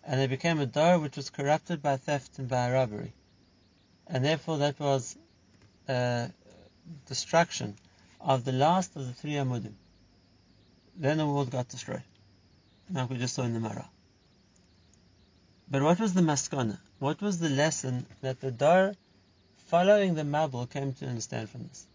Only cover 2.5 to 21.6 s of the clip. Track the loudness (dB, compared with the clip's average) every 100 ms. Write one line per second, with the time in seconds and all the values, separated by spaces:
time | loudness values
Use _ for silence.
2.5 | -2 2 2 0 -4 -10 -14 _ _ _
3.5 | _ _ _ _ _ -6 -2 0 -2 -2
4.5 | 0 0 0 0 0 -2 -14 _ _ _
5.5 | _ _ _ -4 -2 0 -2 -4 -10 -20
6.5 | -20 -20 _ -20 -20 -10 -10 2 2 2
7.5 | -2 -8 -10 _ _ _ _ 0 0 2
8.5 | 2 4 4 0 -8 -10 -8 -4 -2 0
9.5 | -2 -6 -14 _ _ _ _ _ _ _
10.5 | _ _ _ _ -2 0 2 2 0 -2
11.5 | -4 -6 -10 -10 -10 -10 _ _ _ _
12.5 | _ _ _ -8 -4 -4 -4 -4 -2 -2
13.5 | -2 -4 -6 -12 _ _ _ _ _ _
14.5 | _ _ _ _ _ _ _ _ _ _
15.5 | _ -4 2 4 4 2 2 2 2 -2
16.5 | -2 -4 -4 _ _ -4 -2 -4 -2 0
17.5 | 2 0 0 -4 -6 -8 -8 -8 -6 -6
18.5 | 2 4 6 4 -2 _ _ _ _ _
19.5 | _ 0 4 6 6 6 0 0 0 0
20.5 | -2 -6 -4 -6 -6 -6 -6 -6 -8 -8
21.5 | -12